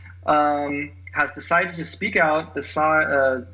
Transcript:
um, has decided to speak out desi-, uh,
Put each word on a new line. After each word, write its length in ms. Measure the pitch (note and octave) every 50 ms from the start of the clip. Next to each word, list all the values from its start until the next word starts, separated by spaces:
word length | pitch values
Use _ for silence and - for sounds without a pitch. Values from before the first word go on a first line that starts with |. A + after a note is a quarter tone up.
| - - - - -
um, 640 | D#3+ D3+ D3 D3 D3 D3 D3 D3 C#3+ C#3+ C#3+ D3 D3 - - - -
has 220 | - D3 D3 C#3 -
decided 420 | D3 - - - - F#3+ F3 E3+
to 80 | E3 D#3
speak 320 | - - - G3 G#3+ F#3+
out 400 | F#3+ E3 D#3 D3+ D#3+ D#3+ - -
desi-, 560 | C#3+ - - - D#3 D#3 D#3 D#3 D#3 D3+ -
uh, 340 | C#3+ C#3 C3+ C3+ C3 B2+ A#2 -